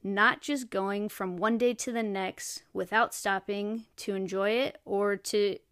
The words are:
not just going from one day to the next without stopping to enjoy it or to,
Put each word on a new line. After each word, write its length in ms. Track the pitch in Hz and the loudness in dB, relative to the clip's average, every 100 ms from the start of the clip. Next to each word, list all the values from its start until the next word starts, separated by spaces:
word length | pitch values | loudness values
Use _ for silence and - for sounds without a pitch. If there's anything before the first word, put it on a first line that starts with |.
not 380 | 190 202 226 - | -2 4 4 4
just 280 | - 285 233 | -2 -4 -2
going 400 | 190 196 202 208 | -2 -2 -2 -4
from 260 | - 190 175 | -4 -6 0
one 220 | 214 226 | 2 4
day 160 | 247 | 2
to 180 | 233 254 | 2 -2
the 120 | 233 | -2
next 580 | 220 196 190 - - - - | -2 -2 -4 -6 -10 -12 -8
without 440 | 190 185 214 240 - | -6 0 2 2 0
stopping 720 | 202 190 - 202 208 226 - - | 0 0 -2 -4 -2 -4 -8 -10
to 160 | - | -4
enjoy 380 | 196 190 190 202 | -2 -2 0 2
it 280 | 233 277 - - | 2 0 -4 -4
or 320 | 196 202 196 | 0 2 0
to, 400 | - 208 202 - _ | 0 2 2 0 _